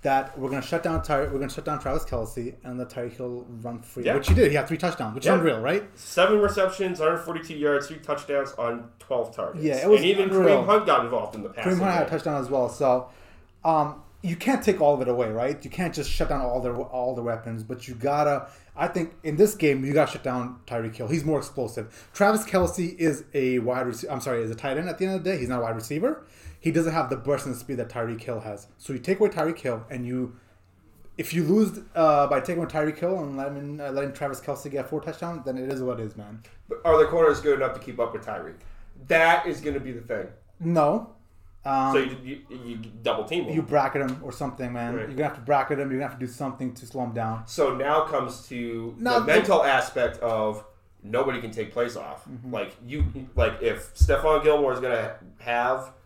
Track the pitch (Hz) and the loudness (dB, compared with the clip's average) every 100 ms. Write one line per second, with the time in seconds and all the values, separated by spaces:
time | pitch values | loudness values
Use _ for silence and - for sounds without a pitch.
0 | 143 135 131 - 131 135 131 165 175 160 | 2 2 0 -6 -4 -4 -2 -2 0 -2
1 | - 143 147 139 135 - 147 147 135 147 | 0 0 0 -2 -4 -6 -6 -4 -2 -2
2 | - 127 110 - 120 123 131 123 123 - | -2 -4 -4 -8 -10 -10 -12 -8 -8 -8
3 | 120 - 123 123 120 120 117 120 - - | -10 -8 -10 -10 -12 -12 -10 -10 -12 -4
4 | 127 139 - - 185 147 131 160 180 165 | 0 0 4 6 6 4 0 -2 -2 -2
5 | 117 113 147 185 165 113 120 190 208 - | -6 -2 4 6 4 2 0 0 -2 -16
6 | - - 190 214 202 202 185 - 190 175 | -6 4 6 6 4 4 0 2 -4 2
7 | 156 170 - 165 - 156 147 143 139 156 | 2 2 -4 -8 -8 -2 2 2 0 -12
8 | - 143 - 139 131 - 117 117 117 _ | -6 -6 -2 -2 -2 -4 -4 -4 -10 _
9 | - 127 113 - 98 165 151 131 170 214 | -4 -4 -2 -6 -6 -2 0 2 6 6
10 | 175 196 190 190 175 151 175 214 208 135 | 8 4 4 6 8 6 6 4 6 2
11 | 117 120 107 110 104 - 117 180 190 175 | 2 -2 -4 -8 -10 -4 0 2 2 2
12 | 156 160 165 147 127 135 123 - 139 127 | 0 0 -2 -4 0 0 0 2 4 4
13 | 127 - - - - _ 165 160 147 - | 2 -16 -20 -20 -20 _ 2 4 2 -2
14 | - - 180 170 - 262 - 185 147 143 | -18 -8 -6 -2 0 2 2 4 6 4
15 | 123 123 113 110 127 147 135 - 180 156 | 2 2 0 0 -2 -2 -8 -4 -4 -2
16 | 139 - 160 143 123 123 123 120 - 127 | -2 0 2 0 0 -2 -2 -4 -4 -2
17 | 123 123 117 113 117 113 110 127 - 117 | -2 -2 -4 -4 -6 -10 -8 -10 -10 -4
18 | 135 147 147 139 - - - - 170 180 | 0 2 2 2 -4 -20 -20 -4 -2 -2
19 | 165 - 156 151 208 - 156 131 131 147 | -4 -6 -6 4 4 4 2 2 2 2
20 | 147 - 135 123 120 127 - 117 113 113 | 2 0 -4 -4 -6 -10 -8 -6 -6 -6
21 | 117 165 147 147 - - 117 120 110 - | -4 -2 0 -2 -2 -6 -6 -6 -10 -14
22 | - - 202 214 214 190 175 180 175 - | -20 2 4 4 2 2 2 0 -4 0
23 | 165 143 - 143 131 127 113 127 123 113 | 0 0 -4 -2 2 2 0 -2 -2 -6
24 | - 135 139 120 110 113 139 135 180 165 | -6 -6 -2 -2 -4 -6 -4 -4 -4 -4
25 | 190 190 165 185 123 127 113 113 110 151 | -2 -2 -2 -2 -2 -2 -2 -4 -4 -2
26 | 226 311 - - - - 165 165 165 160 | -2 -2 -10 -20 -20 -4 0 2 2 0
27 | 131 131 113 139 139 120 - 127 113 123 | -2 -4 0 -2 -2 -8 -6 -6 -6 -4
28 | 117 113 113 113 110 104 - _ - 131 | -4 -6 -6 -8 -8 -12 -14 _ -10 -8
29 | 120 190 208 - 156 165 131 113 113 131 | -2 2 2 2 -2 -2 -4 -4 -6 -8
30 | 123 127 127 - _ _ _ _ _ _ | -6 -4 -6 -8 _ _ _ _ _ _
31 | - - 160 165 156 208 214 - - - | -20 -10 -4 -2 2 4 4 0 -8 2
32 | 160 147 143 139 131 170 160 160 151 151 | 6 6 4 2 0 -4 -2 -2 -2 -2
33 | 170 185 147 135 139 143 143 147 143 139 | -2 -2 -4 -6 -6 -8 -10 -8 -6 -4
34 | 139 135 143 127 - 139 147 139 131 156 | -4 -4 -6 -6 -8 -8 -6 -6 -4 -6
35 | 165 151 170 170 127 127 131 135 127 113 | -6 -8 -8 -8 -6 -6 -4 -4 -4 -4
36 | 110 - 104 110 - - - - 170 156 | -6 -10 -16 -16 -18 -20 -12 -4 4 6
37 | 151 165 160 143 151 135 131 107 131 123 | 6 6 4 4 2 2 2 -4 -10 -4
38 | 113 110 - 101 78 - - - - - | -4 -4 -8 -10 -10 -16 -18 -18 -20 -20
39 | 131 165 165 170 180 - 147 139 127 117 | 0 4 6 4 2 -6 -4 -6 -6 -12
40 | - 110 92 - - - 170 170 147 208 | -8 -6 -8 -14 -20 -8 0 4 4 2
41 | - - _ - - - 139 135 135 139 | -2 -20 _ -20 -20 -12 -2 0 2 2
42 | 131 127 127 139 - 127 120 113 113 - | 0 -6 -14 -16 -16 -16 -12 -12 -12 -6
43 | 123 - 143 170 - 160 - 143 135 143 | -4 -2 -2 -4 -2 -2 2 2 2 0
44 | 135 127 139 - 139 120 123 120 117 117 | -4 -6 -10 -8 -8 -6 -8 -6 -6 -6
45 | 107 135 151 - 113 143 131 143 135 131 | -6 -4 -4 -4 0 2 2 -2 -2 -4
46 | 139 117 127 - 135 131 127 123 120 135 | -6 -6 -10 -6 -8 -6 -8 -8 -12 -8
47 | 120 113 110 113 113 - 143 127 139 156 | -6 -4 -4 -6 -8 0 0 2 2 2
48 | 156 143 127 - - 123 117 113 117 - | 2 0 -2 -8 -12 -8 -6 -6 -8 -4
49 | 240 240 220 160 190 170 139 131 120 135 | 2 2 6 4 6 4 6 2 2 0
50 | 120 - 120 110 107 107 - - _ _ | -2 0 -2 0 0 -4 -12 -20 _ _
51 | 101 117 139 123 117 113 107 120 120 - | -6 -2 0 -2 -6 -8 -6 -2 -2 -4
52 | 73 - - 131 123 113 98 - 120 147 | -12 -14 -14 -16 -8 -6 -6 -10 -12 -2
53 | 143 135 131 - 113 - 117 104 - - | -2 -2 -6 0 0 2 -2 -2 -8 2
54 | - 139 156 151 151 151 139 127 127 117 | 4 6 4 4 6 4 4 0 0 0
55 | 107 - - - 120 120 123 131 131 - | -2 -8 -18 -14 -4 0 2 0 -4 -18